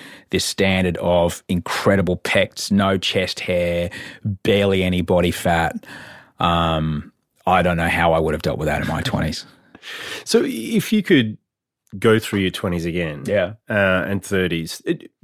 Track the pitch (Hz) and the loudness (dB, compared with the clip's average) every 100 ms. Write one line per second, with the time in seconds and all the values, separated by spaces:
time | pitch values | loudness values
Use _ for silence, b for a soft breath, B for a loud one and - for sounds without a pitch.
0 | B B B - - - 98 92 92 85 | B B B -4 -2 0 0 2 0 0
1 | 90 87 87 - - 90 - - - 98 | 2 2 2 -2 -4 -4 -4 0 2 2
2 | 90 87 - 101 92 - - 98 98 98 | 2 -2 0 0 0 -4 0 2 2 2
3 | - 98 90 - - 90 87 87 87 B | 0 -2 -2 -6 -2 0 0 -2 -4 B
4 | B B 104 95 - 101 98 95 90 90 | B B -6 -4 2 2 4 2 2 0
5 | 85 90 90 - 90 82 82 - - B | 2 2 2 0 0 0 0 -4 -14 B
6 | B B B - 87 85 82 80 78 76 | B B B -4 0 2 2 0 -2 -4
7 | - _ _ _ - 92 87 85 82 82 | -8 _ _ _ 2 2 4 0 0 2
8 | 85 80 80 76 - 65 78 73 67 80 | 2 2 0 -2 -4 -2 -2 -2 -4 -4
9 | - 76 78 - - B B B B B | -4 -2 -4 -6 -12 B B B B B
10 | B B - 233 277 226 - 220 - 214 | B B 0 2 2 -4 -2 -2 0 0
11 | - 151 110 - _ _ _ _ - 98 | 4 4 4 -4 _ _ _ _ -18 0
12 | 113 110 - 101 92 - 98 87 85 85 | 4 4 2 0 0 -2 -4 -2 -2 -4
13 | 80 73 65 101 87 107 - 107 95 92 | -4 -6 -2 0 0 -6 -4 2 2 2
14 | 85 98 - 98 90 82 80 - - - | 0 -4 -2 0 0 -2 -6 -8 -6 -6
15 | - _ | -8 _